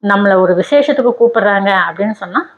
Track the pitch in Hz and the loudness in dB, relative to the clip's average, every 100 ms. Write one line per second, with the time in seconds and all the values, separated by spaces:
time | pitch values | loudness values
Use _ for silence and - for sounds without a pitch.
0 | 202 202 202 190 185 180 185 285 285 277 | 2 2 2 2 2 0 2 0 0 0
1 | 240 240 233 233 208 202 196 190 170 165 | 0 2 0 2 0 0 0 -2 -2 -4
2 | 208 208 180 202 330 | -6 -6 -8 -8 -8